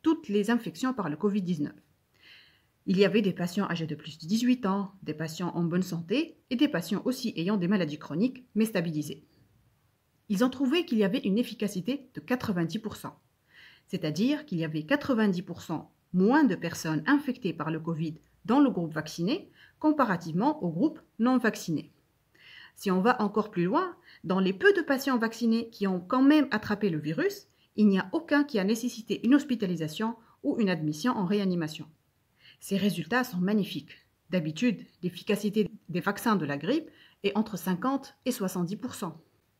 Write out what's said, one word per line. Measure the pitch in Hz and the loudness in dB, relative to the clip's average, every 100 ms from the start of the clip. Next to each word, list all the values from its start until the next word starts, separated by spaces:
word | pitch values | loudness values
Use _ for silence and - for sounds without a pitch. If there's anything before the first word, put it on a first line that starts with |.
toutes | 320 320 - | 0 0 0
les | 202 202 | 0 2
infections | 240 180 - 262 | 0 -2 -4 -4
par | 254 170 | -2 -4
le | 151 | 0
covid | 208 208 | 0 0
dix-neuf. | 175 160 143 - _ _ _ _ - - _ _ _ _ - | 0 -2 -2 -6 _ _ _ _ -20 -20 _ _ _ _ -2
Il | 190 | 4
y | 196 | 6
avait | 208 | 4
des | 196 | 2
patients | - 175 202 196 | 0 -4 -2 -2
âgés | 170 160 | -4 -4
de | |
plus | 151 - - | -8 -12 -14
de | 156 | -4
dix-huit | 226 247 247 196 | 0 2 2 0
ans, | 196 196 - | -2 -4 -8
des | - | -10
patients | 151 160 160 175 | -6 -6 -4 -4
en | - | 0
bonne | 170 175 | 0 0
santé | 180 165 165 247 330 - _ | 0 -4 -2 -2 -2 -8 _
et | 247 | 2
des | 294 | 2
patients | 165 - 196 - | 2 -2 -2 -2
aussi | 254 226 | -2 -4
ayant | - 170 214 | -2 0 0
des | 175 | 2
maladies | 208 156 147 | 2 0 -4
chroniques | - 151 254 - - | -6 0 0 -2 -6
mais | 208 220 | 0 0
stabilisés. | 190 170 151 143 - - _ _ _ _ _ _ _ _ _ - | 0 -2 -4 -6 -10 -16 _ _ _ _ _ _ _ _ _ -4
Ils | 196 | 2
ont | 254 | 2
trouvé | 254 269 339 | 2 2 2
qu'il | 349 226 | 2 2
y | |
avait | 190 254 | 2 2
une | 202 202 | 0 0
efficacité | 240 - 202 190 196 277 - | 0 -4 -4 -4 -4 -6 -8
de | - | -16
quatre-vingt-dix | - 247 - 175 165 214 | -6 -4 -2 -2 -2 -4
pour | 214 - | -8 -10
cent. | - - _ _ _ - - - _ | -14 -16 _ _ _ -20 -20 -20 _
C'est-à-dire | 180 156 151 247 294 | -6 -4 0 0 0
qu'il | - 175 | -2 -4
y | 160 | -2
avait | 156 | -4
quatre-vingt-dix | 156 285 285 226 208 180 | -2 -2 0 2 2 0
pour | 185 170 | -6 -12
cent | - 107 - _ _ | -8 -8 -8 _ _
moins | 180 196 285 | 2 4 6
de | 262 | 4
personnes | 165 170 - 165 156 156 | 2 -4 -6 -2 -2 2
infectées | 285 - 247 180 | 0 0 -4 -4
par | 156 156 | -4 -4
le | 160 | -4
covid | 160 160 165 160 _ _ | -4 -4 -4 -6 _ _
dans | - 269 | 0 4
le | 277 | 4
groupe | 185 165 | 2 -4
vacciné | 160 151 - 180 330 - _ - _ | -6 -8 -4 -2 -2 -6 _ -20 _
comparativement | 302 302 233 175 175 165 262 254 | 0 2 2 0 -2 0 0 0
au | 175 | -4
groupe | 160 302 - - - | 0 0 -2 -14 -2
non | 240 254 | 2 4
vacciné. | 233 - - 151 - _ _ _ _ _ - - - - | 2 -2 -4 -4 -6 _ _ _ _ _ -20 -20 -20 -8
Si | 196 | 0
on | 185 | 2
va | 214 247 | 4 2
encore | 208 214 214 | 2 0 -2
plus | 180 | 0
loin, | 175 285 359 - - - | 2 2 0 -6 -20 -14
dans | 165 185 | -2 2
les | 185 | 2
peu | - 392 | 4 4
de | 392 | 4
patients | 302 269 277 247 | 2 0 0 0
vaccinés | 226 - 233 226 226 | 0 0 0 0 -2
qui | - 196 | -4 -2
ont | 180 | -2
quand | 175 254 | 0 6
même | 277 302 269 | 8 8 6
attrapé | 214 - 208 208 | 0 -2 0 0
le | 151 | 0
virus, | 151 165 381 403 - _ _ - | -2 0 -2 -2 -12 _ _ 4
il | 214 | 6
n'y | 190 | 6
a | - | 2
aucun | 330 320 294 | -4 2 2
qui | 285 208 | 2 2
a | |
nécessité | 190 226 247 - - - | 2 0 -2 -6 -6 -2
une | 226 | 4
hospitalisation | 285 - 240 190 165 156 156 226 233 _ _ | 4 4 -2 -2 -2 -4 -4 -4 -6 _ _
ou | 285 - | -4 0
une | 196 | 0
admission | 175 156 151 247 226 | 2 -2 0 -2 0
en | |
réanimation. | 180 208 190 175 156 - - _ _ _ _ _ - - | 0 2 2 0 -2 -6 -16 _ _ _ _ _ -20 -20
Ces | - 196 | -6 0
résultats | 202 170 - 247 | 0 0 -2 -2
sont | 247 180 | -2 0
magnifiques. | 180 214 185 147 - - _ _ _ | 0 2 0 -6 -12 -20 _ _ _
D'habitude, | 180 156 156 240 170 - _ | -2 -2 0 0 0 -8 _
l'efficacité | 180 - - 202 208 214 202 - - | -8 -6 -2 -2 0 0 -2 -4 -8
des | 180 | -4
vaccins | 196 202 240 202 | -2 -2 0 0
de | 143 | 0
la | 143 | -4
grippe | 160 311 - - - _ | -2 -2 -2 -16 -20 _
est | 202 214 | -2 0
entre | 220 180 | -2 -4
cinquante | 185 180 254 277 - - | -2 -2 0 -2 -6 -8
et | 262 | -6
soixante-dix | 247 190 185 170 214 | -2 -4 -2 -4 -4
pour | 247 | -8
cent. | - 180 - - _ _ _ | -8 -10 -10 -20 _ _ _